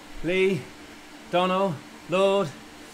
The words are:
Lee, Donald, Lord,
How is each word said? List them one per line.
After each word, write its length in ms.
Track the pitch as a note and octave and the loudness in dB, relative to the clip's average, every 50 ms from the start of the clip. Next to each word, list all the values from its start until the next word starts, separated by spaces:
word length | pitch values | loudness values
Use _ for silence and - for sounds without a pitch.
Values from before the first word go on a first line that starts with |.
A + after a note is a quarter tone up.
| - - - - | -18 -14 -10 -6
Lee, 380 | - D#3+ F#3 F#3 F#3 G3 F#3+ C3+ - - - - - - - - - - - - - - | -2 0 2 4 4 4 2 0 -4 -8 -14 -18 -18 -18 -18 -20 -20 -20 -20 -20 -10 -2
Donald, 420 | - F3 F3+ F#3 F#3 F#3+ G3 F#3+ D3+ B2 - - - - - - | 0 2 2 4 2 2 2 0 -2 -4 -10 -16 -18 -18 -6 -2
Lord, 400 | E3 F#3+ G3 G3 G3 G3+ F#3+ C#3+ - - - - - - - - | 2 4 4 6 4 4 2 0 -4 -12 -18 -18 -20 -20 -20 -18